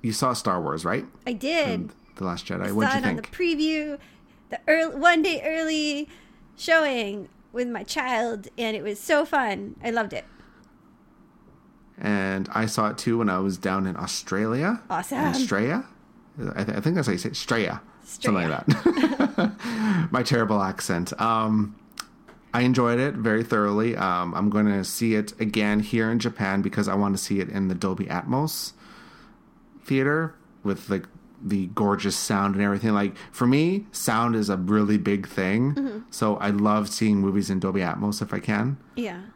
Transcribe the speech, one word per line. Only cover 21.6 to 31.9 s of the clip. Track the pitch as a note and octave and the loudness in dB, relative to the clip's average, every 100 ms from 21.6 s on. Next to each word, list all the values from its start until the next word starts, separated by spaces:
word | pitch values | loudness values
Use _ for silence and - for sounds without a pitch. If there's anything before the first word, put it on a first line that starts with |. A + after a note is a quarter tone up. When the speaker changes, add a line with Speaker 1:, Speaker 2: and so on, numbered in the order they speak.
| G#2 - - - - - - - - | 2 -4 -18 -16 -16 -20 -20 -20 -4
Speaker 1:
I | A#2 | 2
enjoyed | B2 B2+ A#2+ A#2+ | 4 4 4 2
it | C3+ A2 | 0 0
very | A2 G#2+ | 0 0
thoroughly. | A#2 A2 G#2 G#2 A2+ - | 2 2 4 2 0 0
Um, | F#2+ F2+ F2+ | 0 0 -2
I'm | E2+ G#2 | 0 2
gonna | G#2 G#2 G2 | 4 4 2
see | F#2 - A#2 G#2+ | -2 -2 0 0
it | G#2 - | -2 -4
again | A2 A2 G#2 G#2 | 0 2 2 2
here | G#2 A#2 A2+ | 2 0 2
in | A#2 | 2
Japan | A#2 - G2 G2 | -2 -2 0 0
because | G2+ - G#2 | 0 0 0
I | F#2+ | 2
wanna | G2+ G2 | 0 0
see | - G2 | 0 -2
it | F2+ | -2
in | G2+ F#2+ | -2 -2
the | F2+ | -2
Dolby | G2 F#2 G2 | -2 -4 -4
Atmos | F2+ - B2+ D#3 - - - - - - - - - - - - - - | -4 -2 -2 -2 -4 -10 -12 -20 -20 -20 -20 -20 -20 -20 -20 -20 -20 -2
theater | C3+ C3+ D3+ D#3+ - - - | 0 2 0 -2 -8 -20 -8
with, | G2+ G2 - | -4 -4 -2
like, | G2 - - - - | -4 -4 -20 -20 -12
the | G2+ G2+ F2+ | -2 -2 -2
gorgeous | A2 G#2 | 0 2